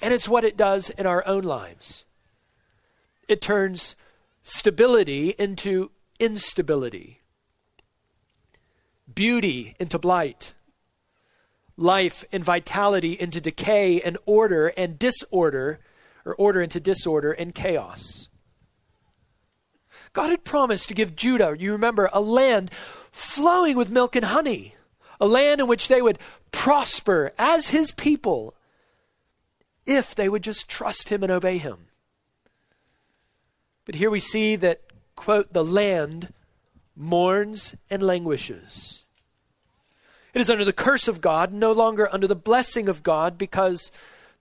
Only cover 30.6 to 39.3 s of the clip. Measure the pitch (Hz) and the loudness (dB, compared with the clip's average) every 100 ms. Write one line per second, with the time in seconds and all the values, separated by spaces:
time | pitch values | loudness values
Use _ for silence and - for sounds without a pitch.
30.6 | - - - - - 208 190 180 185 180 | -10 -8 -6 -6 -4 -2 0 0 0 -2
31.6 | 147 92 85 _ _ _ _ _ _ _ | -6 -12 -18 _ _ _ _ _ _ _
32.6 | _ _ _ _ _ _ _ _ _ _ | _ _ _ _ _ _ _ _ _ _
33.6 | _ _ - 151 214 208 - 214 214 214 | _ _ -14 -2 0 0 -2 0 0 2
34.6 | 180 165 - _ _ - - 208 202 175 | 0 0 -6 _ _ -8 0 2 2 0
35.6 | 160 190 208 180 147 160 175 - _ _ | 0 2 2 0 -4 -8 -16 -20 _ _
36.6 | _ _ _ - 156 175 180 190 208 214 | _ _ _ -14 -2 2 4 2 -2 -6
37.6 | - - _ 196 190 180 170 135 - 92 | -14 -16 _ -2 0 0 -2 -6 -6 -14
38.6 | - - - - _ _ _ | -16 -16 -16 -18 _ _ _